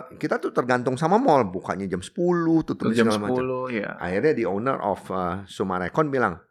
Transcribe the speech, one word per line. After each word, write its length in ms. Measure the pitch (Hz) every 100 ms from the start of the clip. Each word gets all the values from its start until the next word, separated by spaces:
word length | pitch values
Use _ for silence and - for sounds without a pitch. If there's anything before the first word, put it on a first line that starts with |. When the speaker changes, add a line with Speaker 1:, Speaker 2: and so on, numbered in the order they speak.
| -
Speaker 1:
kita 240 | - 156 240
tuh 140 | 349
tergantung 440 | - 123 123 123 127
sama 200 | 160 202
mall, 260 | 277 147
bukanya 400 | 107 90 - 90 98
jam 140 | 90
sepuluh, 640 | 95 - 175 175 165 165
tutup 240 | 156 110 -
Speaker 2:
Jam 140 | 113 113
Speaker 1:
segala 140 | 107
macam. 100 | 104
Speaker 2:
sepuluh, 300 | 127 127 127 127
ya. 260 | 117 101 -
Speaker 1:
Akhirnya 340 | 87 95 139
the 100 | 135 101
owner 300 | 98 123 135
of, 220 | 101 90 -
eh, 380 | 95 87 92 95
Sumarekon 600 | - 98 92 87 - 156
bilang, 300 | 135 113 85 _